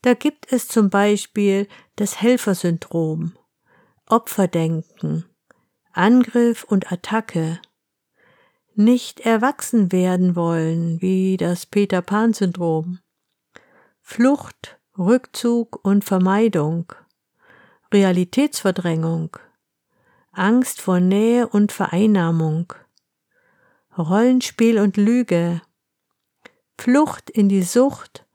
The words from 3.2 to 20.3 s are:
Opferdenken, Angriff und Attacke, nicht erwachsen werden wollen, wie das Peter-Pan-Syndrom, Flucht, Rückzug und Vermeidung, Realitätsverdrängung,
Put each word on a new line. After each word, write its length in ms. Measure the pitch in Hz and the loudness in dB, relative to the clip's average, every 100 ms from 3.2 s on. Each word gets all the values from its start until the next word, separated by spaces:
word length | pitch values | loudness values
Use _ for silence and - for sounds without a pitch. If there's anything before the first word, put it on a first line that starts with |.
| 165 - _ _ _ _ _ _ _ | -6 -10 _ _ _ _ _ _ _
Opferdenken, 1160 | 226 - - 185 170 160 165 - _ - 160 - _ _ _ _ _ _ | -2 0 -2 0 0 -2 -4 -8 _ -6 -6 -8 _ _ _ _ _ _
Angriff 720 | - 190 247 240 240 233 226 | 0 4 4 4 2 0 0
und 260 | - 196 - | -2 -2 -2
Attacke, 720 | 175 - 220 220 170 160 170 _ _ _ _ _ _ _ _ _ _ _ | -10 -4 -6 -4 -6 -4 -8 _ _ _ _ _ _ _ _ _ _ _
nicht 460 | 208 214 247 - - | 0 2 2 -2 -6
erwachsen 720 | 233 220 247 - - 233 185 | -2 0 0 -4 -2 0 2
werden 420 | 185 180 180 180 | 2 0 2 0
wollen, 680 | 175 170 165 160 165 165 165 | 0 -2 0 -2 -2 -4 -4
wie 360 | 185 190 190 190 | -2 0 0 0
das 300 | 175 175 - | -2 -4 -2
Peter-Pan-Syndrom, 1300 | 208 202 185 - 202 226 220 190 180 170 160 165 180 _ _ _ _ _ - _ _ _ _ | -2 0 -2 -2 0 0 0 -2 -2 -2 -2 -4 -12 _ _ _ _ _ -20 _ _ _ _
Flucht, 800 | _ - 247 285 - - - - _ - | _ 0 2 2 -4 -20 -20 -20 _ -4
Rückzug 880 | 180 254 - - 233 233 226 - | 0 0 0 -6 -2 -2 -4 -6
und 200 | 190 202 | 0 0
Vermeidung, 880 | - 190 185 202 226 196 151 165 170 - _ _ _ _ _ _ _ _ _ | 0 0 2 2 2 0 -2 -4 -8 -16 _ _ _ _ _ _ _ _ _
Realitätsverdrängung, 1400 | 202 196 180 180 - 294 - 196 185 175 160 165 165 160 - _ _ _ _ _ _ _ _ _ | 2 2 2 0 0 -2 0 -4 -2 -4 -2 -2 -4 -6 -12 _ _ _ _ _ _ _ _ _